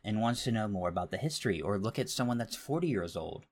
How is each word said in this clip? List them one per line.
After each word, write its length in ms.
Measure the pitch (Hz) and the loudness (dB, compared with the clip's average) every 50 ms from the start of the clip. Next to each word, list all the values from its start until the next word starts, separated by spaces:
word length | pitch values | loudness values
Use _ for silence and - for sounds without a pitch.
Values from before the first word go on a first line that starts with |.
| - | -4
and 180 | 104 107 110 | -2 0 2
wants 220 | 113 117 120 123 - | 4 2 2 2 0
to 80 | 127 | 0
know 160 | 117 110 107 104 | 2 2 2 0
more 220 | 101 92 90 87 | 0 0 0 0
about 200 | 87 92 90 82 | 0 0 -2 -2
the 80 | - 90 | -2 -2
history, 440 | - 160 - - - 123 92 80 | -2 -2 -2 0 2 2 2 2
or 160 | 73 90 104 98 | 2 0 0 0
look 180 | 98 113 - - | 0 0 0 0
at 120 | 127 - | -2 -2
someone 280 | - - 127 123 120 120 | 0 0 0 2 2 0
that's 180 | 117 - - | 0 -2 -6
forty 320 | - - - 143 170 180 165 | -8 -4 -2 0 0 2 2
years 280 | 123 95 87 85 - | 2 2 0 -2 -4
old 300 | 87 80 82 - - - _ | -4 -6 -6 -6 -10 -12 _